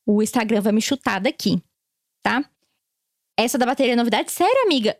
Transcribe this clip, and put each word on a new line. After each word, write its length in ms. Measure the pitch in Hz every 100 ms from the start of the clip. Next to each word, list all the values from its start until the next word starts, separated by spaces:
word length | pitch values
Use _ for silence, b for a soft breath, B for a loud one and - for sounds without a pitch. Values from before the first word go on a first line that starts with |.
o 180 | - 208
Instagram 380 | 214 254 220 214
vai 120 | 202
me 100 | 214
chutar 380 | 220 269 - 196
daqui, 420 | 202 302 208 175 - _ _ _ _ _
tá? 220 | 208 226 294 _ _ _ _ _ _ _ _ -
Essa 200 | 233 262
da 80 |
bateria 300 | 240 269 262
é 20 | 240
novidade? 340 | 233 220 -
Sério, 360 | - 359 523 466
amiga? 300 | 285 220 -